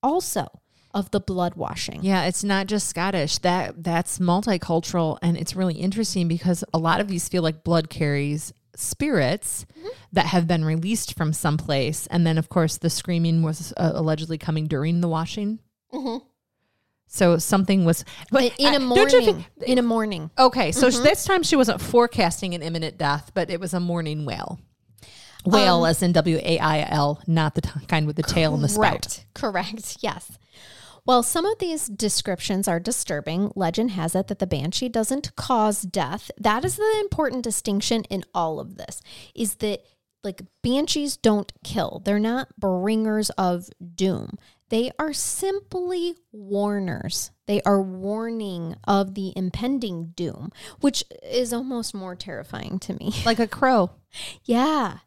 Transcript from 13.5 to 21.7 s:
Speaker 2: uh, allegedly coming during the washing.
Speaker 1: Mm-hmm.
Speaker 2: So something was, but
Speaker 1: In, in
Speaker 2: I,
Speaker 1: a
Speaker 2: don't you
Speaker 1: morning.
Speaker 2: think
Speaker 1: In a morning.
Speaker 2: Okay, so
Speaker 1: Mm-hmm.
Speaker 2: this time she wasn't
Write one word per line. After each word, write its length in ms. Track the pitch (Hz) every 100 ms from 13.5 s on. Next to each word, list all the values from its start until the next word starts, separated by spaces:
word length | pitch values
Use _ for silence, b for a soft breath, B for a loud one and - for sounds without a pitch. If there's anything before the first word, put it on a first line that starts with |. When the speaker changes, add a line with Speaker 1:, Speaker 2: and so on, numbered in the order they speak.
| 156 156 -
Speaker 2:
uh, 140 | 165
allegedly 460 | - 160 156 160 160
coming 260 | - 156 156
during 360 | 143 151 170
the 60 | 175
washing. 520 | 160 165 - 208 220 _ _ _
Speaker 1:
Mm-hmm. 320 | 254 269 233 _ _ _ _ _ _ _ _ _
Speaker 2:
So 300 | - 180 170
something 480 | - 202 190 190 170
was, 180 | 165 - B B
but 120 | 262
Speaker 1:
In, 80 | 247 -
in 100 | 285
Speaker 2:
I, 40 | 285
Speaker 1:
a 40 |
Speaker 2:
don't 320 | 254 247 427
you 80 | 494
Speaker 1:
morning. 240 | - 165 170 _
Speaker 2:
think 100 | -
Speaker 1:
In 80 | 254
a 40 |
morning. 480 | 240 226 214 180 156 -
Speaker 2:
Okay, 340 | 254 254 240
so 160 | - 247
Speaker 1:
Mm-hmm. 160 | 247
Speaker 2:
this 220 | 262 381 -
time 180 | 381
she 120 | 311 311
wasn't 240 | 226